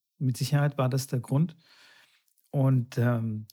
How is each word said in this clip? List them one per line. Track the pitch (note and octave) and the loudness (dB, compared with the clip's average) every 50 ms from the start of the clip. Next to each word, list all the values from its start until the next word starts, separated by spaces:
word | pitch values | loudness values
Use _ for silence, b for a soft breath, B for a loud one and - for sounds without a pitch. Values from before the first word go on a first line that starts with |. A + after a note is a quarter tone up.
| _ _ _ _ | _ _ _ _
mit | D3 B2+ B2 | -2 -2 -2
Sicherheit | - C#3 B2 - C#3+ C#3+ D3 C#3+ - | -2 -2 0 0 2 2 0 0 0
war | C3 B2+ | 0 0
das | B2+ C3+ C3 | 0 -2 -4
der | - - B2+ | -4 -4 -6
Grund. | A2+ - C3 C#3 E3 F#3 - b b b b b b b b b b b b b b b _ _ _ _ | -4 -2 0 0 0 0 -2 b b b b b b b b b b b b b b b _ _ _ _
Und, | - D3 C3+ C3+ C3 B2+ A#2 - - - | -2 0 2 4 4 2 0 -2 -2 0
ähm, | A#2 A#2+ A#2+ A2+ A2+ A2+ G#2+ G#2+ G#2+ - | 0 2 2 0 -2 -4 -4 -6 -8 -12